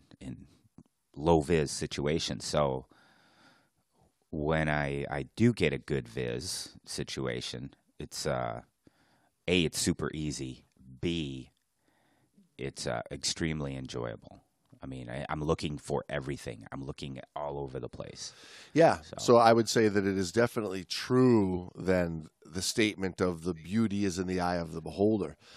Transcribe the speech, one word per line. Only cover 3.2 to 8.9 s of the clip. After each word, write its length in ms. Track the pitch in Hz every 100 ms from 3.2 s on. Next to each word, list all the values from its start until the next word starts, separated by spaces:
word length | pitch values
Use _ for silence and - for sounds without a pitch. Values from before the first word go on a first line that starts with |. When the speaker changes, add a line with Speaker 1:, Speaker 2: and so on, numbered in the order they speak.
| _ _ _ _ _ _ _ _ _ _ -
Speaker 1:
when 380 | 78 73 80 78
I, 360 | 76 71 71 69
I 160 | 71 65 -
do 160 | 117
get 200 | 113 80
a 60 | 69
good 300 | - 69 58
vis 640 | - 60 62 92 - - - -
situation, 880 | - 69 - 65 62 - 60 69 _ _ -
it's, 280 | - - 78
uh, 360 | 64 58 58 - _ _